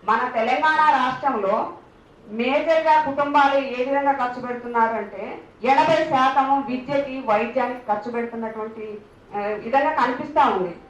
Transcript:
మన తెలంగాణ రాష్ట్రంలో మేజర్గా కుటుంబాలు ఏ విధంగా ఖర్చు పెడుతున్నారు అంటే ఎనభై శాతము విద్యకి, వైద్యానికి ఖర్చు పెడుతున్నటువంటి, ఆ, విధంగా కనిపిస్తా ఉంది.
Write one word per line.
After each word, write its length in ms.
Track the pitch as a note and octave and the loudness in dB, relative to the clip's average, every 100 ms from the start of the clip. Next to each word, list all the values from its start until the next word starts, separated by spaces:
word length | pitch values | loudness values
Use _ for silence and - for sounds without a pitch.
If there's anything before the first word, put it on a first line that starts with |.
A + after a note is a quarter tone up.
మన 260 | - A3+ B3 | 0 0 0
తెలంగాణ 580 | A#3 A#3 C#4 D#4 D#4 D4+ | 0 0 2 2 4 4
రాష్ట్రంలో 800 | C4+ B3+ B3 C#4 A3+ F#3+ A3 - - - - - - - | 4 0 0 -2 0 0 0 -2 -10 -20 -20 -20 -20 -12
మేజర్గా 680 | A3 B3+ D4 D#4+ D#4+ D#4 D#4 | -4 0 0 2 2 4 4
కుటుంబాలు 580 | C#4+ C#4 C#4+ C#4+ C#4 C#4 | 2 -2 2 4 4 2
ఏ 240 | B3 B3 | -2 -4
విధంగా 280 | B3+ C#4 C#4 | 0 0 0
ఖర్చు 360 | C4 B3 B3+ B3 | 0 -2 -4 -8
పెడుతున్నారు 460 | A#3+ A#3+ A#3+ A3+ | -8 -4 0 2
అంటే 460 | A3 G#3 G3 A#3 - - - | 0 -6 -10 -10 -12 -18 -4
ఎనభై 320 | A#3 C#4 D4+ | 2 4 4
శాతము 680 | D#4 D#4 C4+ C4 C4+ C4+ C#4 A#3+ | 2 2 2 4 2 2 0 0
విద్యకి, 560 | B3+ - C#4+ C4+ C4 | -6 -2 -2 -2 -6
వైద్యానికి 540 | A3+ G#3+ A3+ C4 B3 B3+ | 0 0 0 -2 -2 -4
ఖర్చు 320 | - G#3 A#3 | -4 -4 -4
పెడుతున్నటువంటి, 880 | A#3 A#3 A3+ A3+ A3 A3 A3+ G#3+ G#3 - - - | -6 -6 -6 -8 -8 -10 -10 -12 -14 -16 -20 -10
ఆ, 40 | G3+ | -6
విధంగా 500 | G3+ G#3+ A3+ C4+ D4 | -4 -6 0 2 2
కనిపిస్తా 560 | - B3+ B3+ - D#4 C4 | 0 -2 -2 -2 2 2
ఉంది. 280 | F#3+ F3+ - | 2 -4 -8